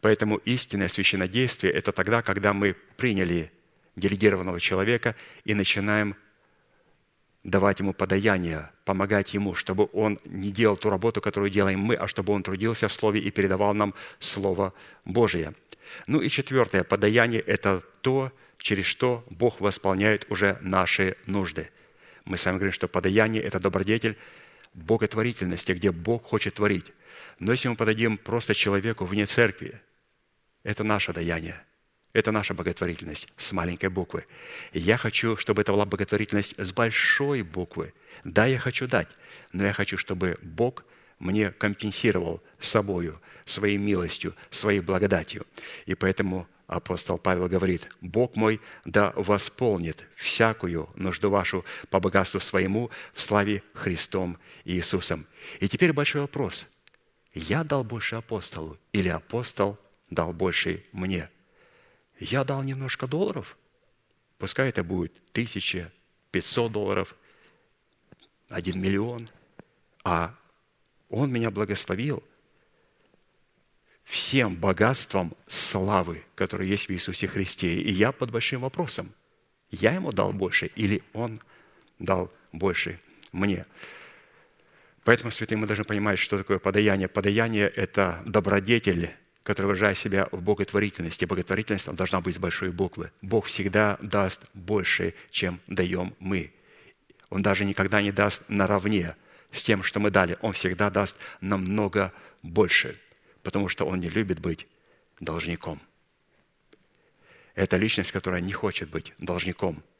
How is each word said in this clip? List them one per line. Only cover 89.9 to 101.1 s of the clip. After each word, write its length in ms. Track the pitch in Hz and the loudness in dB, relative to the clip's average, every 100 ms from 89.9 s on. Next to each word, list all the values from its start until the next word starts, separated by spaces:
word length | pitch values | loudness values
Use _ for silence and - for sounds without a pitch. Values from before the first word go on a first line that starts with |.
| 98 | 2
себя 300 | 107 98 95 | 0 0 0
в 100 | 92 | -2
благотворительности. 840 | 90 101 98 101 104 - 85 - 87 | 0 0 2 0 0 -4 -6 -4 -2
Благотворительность 600 | 92 87 95 110 98 - | -2 0 -2 0 -2 -2
там 100 | - | -2
должна 260 | 92 92 | 0 0
быть 120 | 87 | -2
с 60 | 165 | -4
большой 320 | 90 - 92 | -4 -2 -6
буквы. 400 | 87 95 - 85 _ | -2 -4 -4 -12 _
Бог 240 | 98 110 - | -2 -2 0
всегда 540 | - 98 101 107 101 | -4 0 2 2 0
даст 400 | 101 101 95 - - 98 | -2 0 0 -2 -14 -16
больше, 580 | 87 104 90 - 90 - - | -2 -2 0 0 -2 -6 -10
чем 300 | - - 90 - | -4 -2 -4 -6
даём 480 | 95 90 90 90 - | -2 0 0 -4 -6
мы. 340 | 95 95 76 _ _ - - _ _ - _ | -4 -4 -4 _ _ -20 -20 _ _ -20 _
Он 140 | 95 | 0
даже 220 | 101 95 101 | 2 2 0
никогда 360 | 98 95 107 | 0 2 2
не 100 | 101 | 2
даст 320 | 98 104 - - | 2 2 0 -4
наравне 640 | 101 95 101 101 104 85 - _ - _ | 0 2 2 2 0 0 -8 _ -20 _
с 120 | - | -6
тем, 200 | - 104 | 0 0
что 160 | - 107 | 2 0
мы 100 | 104 | 4
дали. 300 | 98 87 87 | 4 4 0
Он 120 | 113 | -2
всегда 360 | 92 92 90 104 | 0 -2 2 2
даст 260 | 95 98 | 2 0